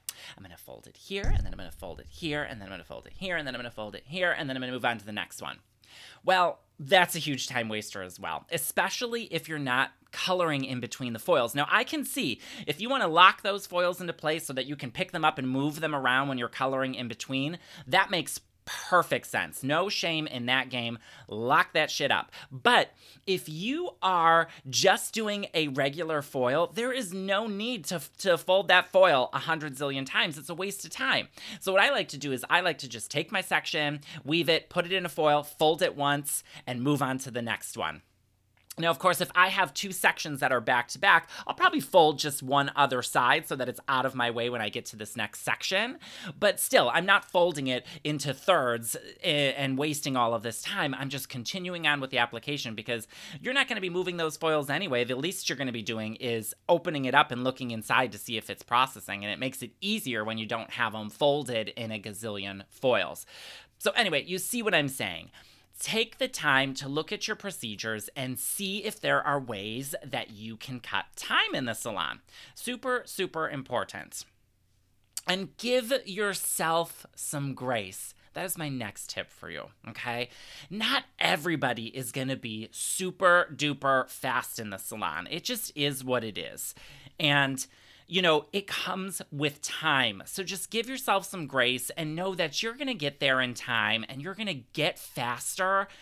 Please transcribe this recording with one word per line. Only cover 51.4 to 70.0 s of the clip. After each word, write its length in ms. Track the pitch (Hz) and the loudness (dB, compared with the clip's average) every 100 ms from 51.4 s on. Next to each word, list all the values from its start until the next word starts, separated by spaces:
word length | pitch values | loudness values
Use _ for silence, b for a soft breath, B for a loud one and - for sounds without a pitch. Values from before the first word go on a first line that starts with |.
| 113 190 180 175 156 | -8 -6 -6 0 2
on 120 | 143 | 2
with 120 | 131 | 0
the 80 | 127 | 2
application 560 | 117 117 - 143 127 110 | 0 0 -6 -6 -6 -8
because 320 | 110 117 - B B 143 | -4 -4 -6 B B -8
you're 140 | 226 269 | -2 0
not 120 | 262 | 0
gonna 140 | 220 | -2
be 80 | 185 | -2
moving 280 | 175 185 175 | -2 -2 -2
those 200 | 160 - | -2 0
foils 320 | 160 156 139 | 2 2 2
anyway. 340 | 143 190 123 | -2 0 2
The 120 | 120 131 | 2 0
least 340 | 160 185 - | -2 -4 -4
you're 80 | 139 | -2
gonna 140 | 131 | -4
be 100 | 117 | -4
doing 320 | 113 113 107 113 | -4 -4 -4 -6
is 360 | 123 117 107 - - | -2 -2 -4 -6 2
opening 360 | 170 180 147 131 | 2 2 -2 4
it 100 | 139 | 6
up 160 | 151 | 6
and 120 | 123 | 2
looking 280 | 127 127 127 | -2 -2 -6
inside 400 | 113 - 120 127 | -6 2 2 2
to 80 | 101 | -2
see 180 | - 110 | -6 -6
if 100 | - | -6
it's 140 | 98 | -10
processing, 640 | - 120 131 104 - 101 104 | 0 2 2 -2 -10 -6 -4
and 80 | |
it 60 | 101 | -4
makes 240 | 131 131 | -6 -6
it 80 | 123 - | -12 -8
easier 420 | 196 214 135 113 | -4 -4 -2 -4
when 140 | 107 110 | -2 -4
you 80 | 107 | -4
don't 240 | 117 104 | -4 -6
have 200 | - 113 | -2 -2
'em 160 | 107 104 | -2 -8
folded 600 | - 147 147 123 117 104 | 2 4 4 0 -2 -4
in 220 | - 113 | -6 -6
a 80 | 110 | -6
gazillion 640 | 107 98 113 104 98 98 95 | -8 -8 -6 -6 -8 -10 -14
foils. 560 | - 131 110 80 78 - B B B B - | 0 4 4 2 -4 -14 B B B B -4
So 100 | 208 214 | -2 2
anyway, 280 | 208 147 | 2 2
you 140 | 151 180 | -2 -6
see 240 | - 240 | -4 -2
what 140 | 214 170 | 2 2
I'm 120 | 143 | 2
saying. 440 | 135 104 82 85 B B B B - | -2 -6 -6 -14 B B B B -8
Take 380 | - 220 233 - | -2 0 -2 -2
the 100 | 170 | -6
time 460 | - 151 135 135 135 | 0 4 4 4 -2
to 140 | 139 | -4
look 220 | 143 156 | -4 -4
at 160 | 202 - | -6 -6
your 80 | 208 | -6
procedures 760 | 196 165 117 101 113 107 - - | -8 -8 -10 -6 -4 -4 -6 -8
and 240 | 131 123 | -6 -4
see 440 | - - 196 202 | -4 -4 -4 -4
if 160 | 214 - | -6 -4
there 220 | 147 143 | 0 2
are 180 | 151 143 | 2 -2
ways 540 | 123 104 104 117 139 170 | -2 -6 -6 -6 -8 -10